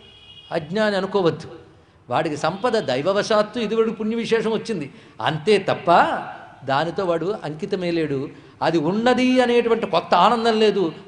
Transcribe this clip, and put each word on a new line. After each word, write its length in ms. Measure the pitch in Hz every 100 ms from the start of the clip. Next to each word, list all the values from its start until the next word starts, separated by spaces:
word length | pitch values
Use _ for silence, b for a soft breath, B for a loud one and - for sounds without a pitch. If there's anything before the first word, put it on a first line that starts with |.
| - - - - -
అజ్ఞాని 440 | 165 151 202 214 196
అనుకోవద్దు. 500 | 190 202 170 151 - - - b b b -
వాడికి 260 | 127 160 147
సంపద 420 | 156 190 247 220
దైవవశాత్తు 800 | 147 127 160 196 196 214 214 247
ఇదివరకు 320 | 208 226 226
పుణ్య 260 | 220 214 233
విశేషం 360 | 214 220 208
వచ్చింది, 400 | 220 220 196 135 B B -
అంతే 380 | 117 156 214 202
తప్ప 320 | 190 123 - 180 311 269 - - - -
దానితో 400 | 127 135 165 165
వాడు 300 | 185 170 170 214
అంకితమే 460 | - 151 202 196 175
లేడు. 380 | 170 156 135 143 B B B
అది 160 | 143 160
ఉన్నది 600 | 151 208 240 254 254 254
అనేటువంటి 460 | 240 240 233 226 202
కొత్త 280 | 165 -
ఆనందం 460 | 185 196 233 233 220
లేదు, 320 | 214 196 170 156